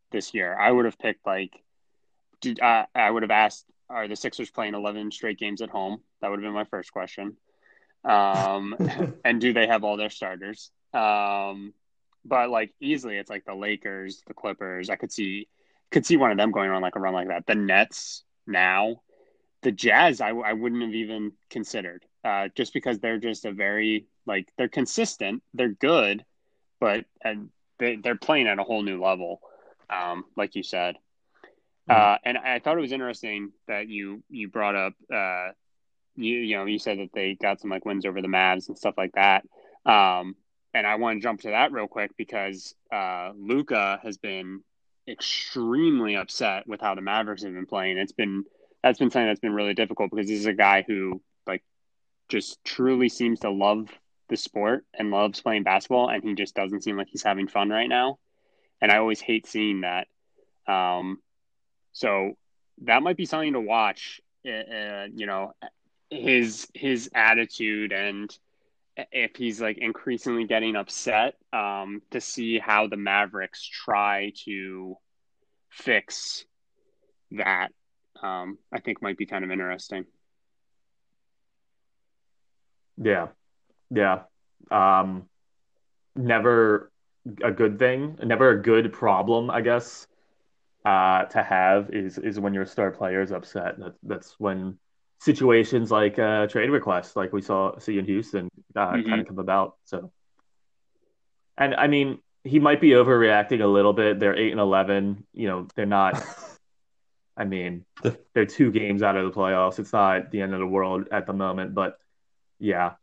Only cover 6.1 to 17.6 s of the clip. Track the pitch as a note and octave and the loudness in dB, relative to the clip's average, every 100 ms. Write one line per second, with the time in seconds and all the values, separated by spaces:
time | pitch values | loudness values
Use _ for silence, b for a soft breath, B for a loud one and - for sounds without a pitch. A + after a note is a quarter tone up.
6.1 | _ G#2 G2+ G#2 G#2 G#2+ G2+ F2+ - F#2+ | _ -6 -6 -6 -6 -6 -8 -10 -10 -10
7.1 | - G2+ G#2+ _ _ _ _ _ _ - | -10 -12 -14 _ _ _ _ _ _ 2
8.1 | G#2 G2+ G2 G2 G2 G2+ G#2+ E3+ - E3 | 4 4 2 0 -2 -4 -4 -2 -2 -4
9.1 | - B2 A#2 B2+ A#2 A2+ A2+ G#2 G#2 G#2+ | -2 0 2 2 2 2 2 0 -2 -4
10.1 | - G2 F2+ G2 G#2+ - _ _ B2+ G#2+ | -8 -10 -10 -12 -14 -18 _ _ 0 2
11.1 | G#2 G2+ G2+ G2 G2 G2+ - _ _ _ | 2 0 -2 -4 -8 -14 -18 _ _ _
12.1 | _ - B2+ B2 A#2 A2 _ C#3 D3+ B2+ | _ -2 0 2 0 -2 _ -4 -4 -4
13.1 | G2+ G2 G#2 - G2 G#2 G#2 G#2 G2 F#2+ | -10 -10 -12 -12 -8 -6 -6 -6 -10 -12
14.1 | F#2+ - - G#2+ F#2+ F#2+ F#2 F#2 G2 A2 | -14 -18 -10 -10 -8 -8 -8 -6 -6 -6
15.1 | - G2 G2 G#2 _ _ _ _ - - | -6 -6 -8 -12 _ _ _ _ 0 4
16.1 | E3+ C3 G2+ G#2+ G#2 G2 F#2+ F#2 G2 F#2+ | 4 4 4 2 2 0 0 -2 -2 -2
17.1 | F#2 F#2 F2 E2+ G#2+ | -2 -4 -6 -2 0